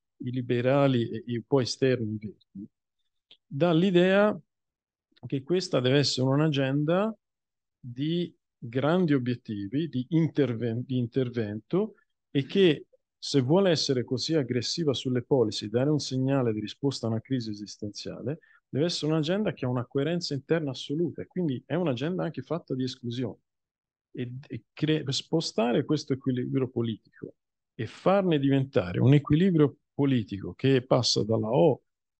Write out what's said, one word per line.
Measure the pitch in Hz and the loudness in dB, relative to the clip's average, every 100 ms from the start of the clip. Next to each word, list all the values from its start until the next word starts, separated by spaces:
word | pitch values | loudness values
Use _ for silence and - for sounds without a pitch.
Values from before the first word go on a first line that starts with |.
| _ _ | _ _
i | 127 | -8
liberali | 127 120 120 127 139 139 127 113 | -6 -2 0 2 4 4 2 -2
e, | 110 117 | -6 -6
e | 117 - | -8 0
poi | 139 | 0
esterni | 117 - 131 120 107 | 0 0 0 2 -2
i | 107 | -6
verdi, | 107 - _ - - _ _ _ _ _ _ _ _ | -8 -14 _ -16 -16 _ _ _ _ _ _ _ _
dà | 139 175 | 0 2
l'idea | 160 196 175 185 196 208 175 - _ _ _ _ _ _ _ - | 4 4 4 4 4 2 0 -10 _ _ _ _ _ _ _ -6
che | 135 | -6
questa | 139 180 185 135 | -2 -2 0 0
deve | 127 143 | 2 4
essere | 131 - 131 | 2 0 0
un'agenda | 139 160 139 135 143 147 180 214 214 _ _ _ _ _ _ | 2 2 0 0 0 0 0 -2 -6 _ _ _ _ _ _
di | 127 120 151 175 170 - _ _ | -14 -6 -4 -2 -4 -10 _ _
grandi | 120 127 143 180 170 | -6 -2 2 2 2
obiettivi, | 143 123 120 - 104 101 135 165 | 2 0 -4 -6 -8 -4 -4 -4
di | 127 123 | -6 0
interven-, | 160 156 - 127 113 120 117 | 2 2 2 0 0 -2 -4
di | 127 127 | -2 -2
intervento, | 117 135 123 117 104 107 - 180 214 - _ _ _ | 0 -2 -2 -2 -4 -6 -4 -2 -2 -6 _ _ _
e | 143 | -4
che | 139 196 180 143 - _ _ _ | 0 4 4 4 -4 _ _ _
se | - 143 | 0 0
vuole | 123 180 190 | 4 4 4
essere | 147 - 127 | 2 2 -2
così | 113 127 - | -2 -4 0
aggressiva | 160 123 120 - - 151 | -2 0 -2 -2 -2 -2
sulle | 120 135 123 | -2 -2 -4
policy, | - 139 110 - 104 | 2 2 2 0 -4
dare | 117 139 | 0 2
un | 151 | 0
segnale | - 131 131 139 120 | -2 -2 0 2 0
di | 107 | -2
risposta | 107 - 139 127 113 | -6 -4 -4 -2 -2
a | |
una | 113 | -4
crisi | - 131 110 | -2 -4 -4
esistenziale, | 104 104 - 104 - 92 85 107 160 _ _ _ | -10 -12 -12 -12 -10 -12 -8 -8 -8 _ _ _
deve | 127 | -2
essere | 170 170 156 | -2 -2 -2
un'agenda | 160 147 196 208 | 0 0 -2 -2
che | - | -4
ha | 127 | -2
una | 127 117 | -2 -2
coerenza | 139 147 175 - | -2 -2 -2 -4
interna | 143 - 165 147 | -8 -2 -2 -2
assoluta, | 123 - 147 160 - | -8 -6 -4 -4 -4
e | - | -8
quindi | 180 165 120 | -4 -2 -2
è | - 160 | -4 -2
un'agenda | 165 117 151 180 | -2 -2 -4 -4
anche | 165 131 | -6 -6
fatta | - 165 - | -8 -8 -6
di | 135 | -4
esclusione. | 127 131 120 120 117 - _ _ _ _ _ _ _ | -4 -6 -8 -6 -6 -8 _ _ _ _ _ _ _
E, | - 123 127 147 | -10 -8 -10 -12
e | 120 - | -12 -12
cre-, | - 151 156 131 | -4 0 0 -2
spostare | 127 - 165 - - 233 202 120 | -6 -2 -4 -2 -2 0 0 0
questo | 151 - | -2 -2
equilibrio | 131 135 127 131 135 127 | -4 -2 -2 -2 -2 -2
politico | 117 113 104 _ _ - - _ _ _ | -2 -4 -6 _ _ -18 -18 _ _ _
e | - 107 | -10 -10
farne | - 175 202 185 151 | -2 2 4 4 2
diventare | 139 139 139 131 87 120 | 4 2 2 0 0 2
un | 120 | 6
equilibrio | 143 - 156 196 160 147 - _ | 6 4 2 4 4 2 0 _
politico | - 139 127 98 98 101 | -2 0 0 -2 -8 -10
che | - 135 131 | -2 2 2
passa | 127 135 117 - | 4 2 2 0
dalla | 104 113 107 | 0 0 0
O | 139 170 117 _ _ _ | 4 4 2 _ _ _